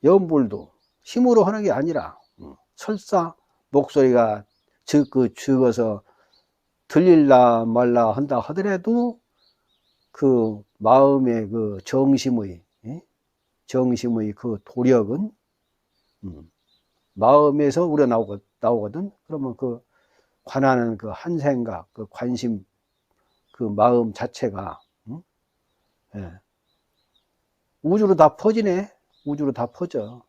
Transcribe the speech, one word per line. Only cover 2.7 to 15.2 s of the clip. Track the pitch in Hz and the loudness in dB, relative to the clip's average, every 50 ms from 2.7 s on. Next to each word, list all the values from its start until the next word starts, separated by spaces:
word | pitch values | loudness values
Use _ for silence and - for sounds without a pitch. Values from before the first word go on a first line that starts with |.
| _ | _
설사 | _ - - 214 196 - - - 185 170 165 165 _ _ _ _ _ _ _ | _ -8 -8 -8 -8 -6 -2 -2 -2 -2 -2 -8 _ _ _ _ _ _ _
목소리가 | - 139 143 - - 147 135 131 123 120 117 110 107 104 104 _ _ _ _ _ _ _ _ | -2 -2 -2 0 0 2 2 4 4 2 2 0 -2 -8 -10 _ _ _ _ _ _ _ _
적-, | - - 147 143 - | -2 0 0 0 0
그 | - 131 127 110 - | 0 -2 -2 -2 -2
적어서 | - - - 135 127 131 123 110 123 117 110 104 98 _ _ _ _ _ _ _ _ _ _ _ _ _ _ _ _ _ _ | -8 -4 -2 0 2 2 2 2 0 -2 -4 -4 -8 _ _ _ _ _ _ _ _ _ _ _ _ _ _ _ _ _ _
들릴라 | - 151 175 185 175 160 147 139 135 127 123 120 117 113 113 | 0 2 6 6 6 6 8 6 6 8 8 6 4 2 0
말라 | 113 113 120 123 120 120 120 117 110 104 | 0 0 2 2 2 2 2 2 2 0
한다 | 113 143 143 139 120 | -2 -4 -4 -4 -4
하더라도 | 113 - 156 185 190 208 196 185 180 220 233 240 240 240 233 _ _ _ _ _ _ _ _ _ _ _ _ _ _ _ _ _ _ _ _ | -4 -6 -8 -6 -4 -4 -4 -4 -2 -2 -2 0 -2 -4 -6 _ _ _ _ _ _ _ _ _ _ _ _ _ _ _ _ _ _ _ _
그 | - 143 135 127 120 113 110 107 104 104 _ _ _ | -2 0 2 2 2 0 -2 -4 -8 -14 _ _ _
마음의 | 107 110 123 135 139 139 139 139 131 123 117 113 110 98 | 2 4 6 6 6 4 4 2 0 0 -2 -2 -4 -6
그 | 107 117 110 107 101 92 - | -6 -6 -6 -6 -8 -10 -10
정심의, | - - 131 135 139 139 131 - 135 123 117 104 98 90 85 _ _ _ _ _ | -4 -2 0 2 2 2 0 0 -2 -4 -4 -4 -8 -12 -16 _ _ _ _ _
예? | 110 139 170 _ _ _ _ _ _ _ _ _ _ _ _ _ | -16 -16 -16 _ _ _ _ _ _ _ _ _ _ _ _ _
정심의 | _ - 131 127 127 123 113 - 120 117 113 107 107 101 | _ -4 -2 0 0 -2 -2 -2 -4 -4 -4 -4 -6 -8
그 | _ - 123 110 101 _ | _ -8 -8 -8 -8 _
도력은, | _ - 123 123 127 131 120 107 98 120 160 | _ -8 -2 2 2 2 2 2 -2 -4 -6